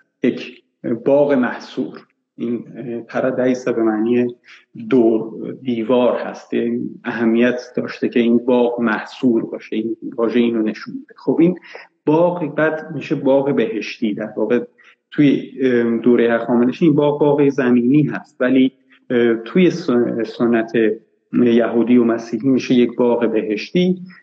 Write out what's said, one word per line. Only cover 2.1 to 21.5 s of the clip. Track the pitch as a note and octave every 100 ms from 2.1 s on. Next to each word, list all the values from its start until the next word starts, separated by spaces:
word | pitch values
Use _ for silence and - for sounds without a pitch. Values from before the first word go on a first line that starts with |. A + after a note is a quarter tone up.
| _ _ -
این، | A#2+ A2+ - A2+
اه، | A#2+ A#2
پرادیس | - B2 B2+ B2+ B2+ B2 B2+
به | A2+
معنی | A2+ G#2+ A2+ B2 B2 - _ - _ - A2+
دور، | C3 A2+ A2 - - A2
دیوار | - B2+ A2+ A2 B2 B2 -
هست، | G2+ G2 -
یعنی | A#2+ A#2 A#2+ B2 -
اهمیت | A#2 A2 A#2 A#2 B2 A#2+ - -
داشته | A#2+ - A#2
که | A#2+
این | A#2 A#2
باغ | B2 B2 A#2+ A#2+
محصور | A2+ G#2 - - C3 A2+
باشه. | - - - A2
این | A2+ - - -
واژه | A2+ A#2+
اینو | A#2 A2+
نشون | G#2+ G#2+ -
می‌ده. | - - -
خب | - C3
این | E3+ - - - - _ D3
باغ | D#3+ F3 F3 D3
بعد | D3 D#3 D#3 -
می‌شه | C#3+ -
باغ | C#3+ C3+ C#3 C#3
بهشتی. | A#2+ A2 A2+ - - A2
در | G#2+ G#2+ -
واقع | G#2+ A#2+ - _ _ _ _
توی، | - C#3+ - - -
اه، | C3 A#2+ A#2 A2+
دوره | A#2+ A#2+ A#2
هخامنشی | A#2 A#2+ A#2+ B2 -
این | E3+
باغ، | C#3+ D3 D3
باغ | D3 D3 C#3
زمینی | C3 B2 B2 A#2+ D3
هست، | B2+ G2 - -
ولی، | B2+ C3 C3 - _ _ -
اه، | B2 A#2+
توی | A2+ - F#3 E3+
سن-، | - - A#2+ A#2 A#2
سنت | A2 - A#2 A#2 A2+ A#2 G#2+ A2 - _ _
یهودی | B2 A#2+